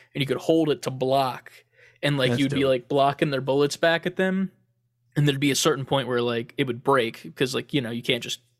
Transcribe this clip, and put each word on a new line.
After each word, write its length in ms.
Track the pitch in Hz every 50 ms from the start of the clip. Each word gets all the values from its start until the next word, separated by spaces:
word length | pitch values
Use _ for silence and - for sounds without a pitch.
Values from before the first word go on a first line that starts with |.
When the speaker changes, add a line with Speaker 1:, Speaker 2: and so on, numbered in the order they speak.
| - _ -
Speaker 1:
and 80 | 139
you 60 | 143 135
could 100 | 127 120
hold 320 | - - 165 165 160 151
it 140 | 135 120 -
to 80 | -
block, 600 | 131 127 127 131 135 139 135 127 120 - - - - - _ _ _ _ _ - _ _ -
and, 120 | 143 143
like, 140 | 139 127 127
Speaker 2:
That's 80 | 120 127
Speaker 1:
you'd 100 | 139 135 139
be, 80 | 135
Speaker 2:
dope. 80 | 139 135
Speaker 1:
like, 180 | 131 127 - -
blocking 440 | 143 139 135 139 139 - 170 156
their 100 | 139 131
bullets 340 | 135 135 135 143 143 143 -
back 300 | - - 165 165 165 160
at 100 | 175 175
them, 360 | - 190 190 185 190 190 185 - _ _ _ _ _ _ _ _ _ _ _ -
and 120 | 151 143 147
there'd 120 | 139 143
be 100 | 143 143
a 40 | 131
certain 300 | - - 165 - 139 131
point 220 | - 147 139 127 117
where, 140 | 123 120
like, 320 | 120 120 117 117 120 - - -
it 100 | 143 127
would 160 | 120 123 -
break 520 | 139 139 131 113 113 113 - - 165 165
'cause, 200 | - 143 131 135
like, 180 | 117 123 - -
you 80 | 147
know, 80 | 123 110
you 140 | 120 120 120
can't 200 | - 131 117 -
just 180 | - - - _ _ _ _